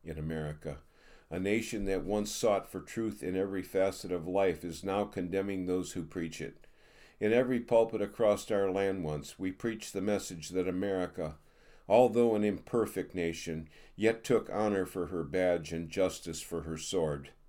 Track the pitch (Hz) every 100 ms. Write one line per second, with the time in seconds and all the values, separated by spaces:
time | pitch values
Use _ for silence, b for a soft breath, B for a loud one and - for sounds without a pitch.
0 | 82 76 78 80 76 76 78 71 - b
1 | b b b 90 95 110 113 110 95 95
2 | 80 104 104 - 113 98 - 95 - -
3 | 113 104 90 92 98 95 82 95 95 92
4 | 90 90 80 95 98 80 87 80 98 98
5 | 104 - 90 95 98 98 90 92 87 92
6 | 78 92 82 - 69 - b b b b
7 | b b 107 117 123 123 120 117 113 110
8 | 101 - 110 101 - 101 98 95 98 95
9 | 80 76 69 - 95 92 117 110 - 98
10 | 95 101 - 87 78 90 90 90 98 95
11 | 87 - 78 76 b b b b b 107
12 | 123 110 120 107 104 95 - 120 107 -
13 | - 92 85 80 - 80 80 B B B
14 | 107 113 - 117 - - 107 98 90 95
15 | 85 92 71 90 90 87 78 82 82 98
16 | 92 - 85 80 - 85 80 78 - 95
17 | 80 71 69 -